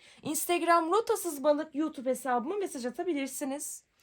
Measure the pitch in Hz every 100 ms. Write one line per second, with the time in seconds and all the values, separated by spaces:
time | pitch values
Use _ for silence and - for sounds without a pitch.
0 | - - - 311 - 349 339 339 320 392
1 | 453 440 339 294 285 294 311 269 311 302
2 | 247 247 269 247 240 415 349 294 240 240
3 | 359 294 269 - 262 285 294 - - _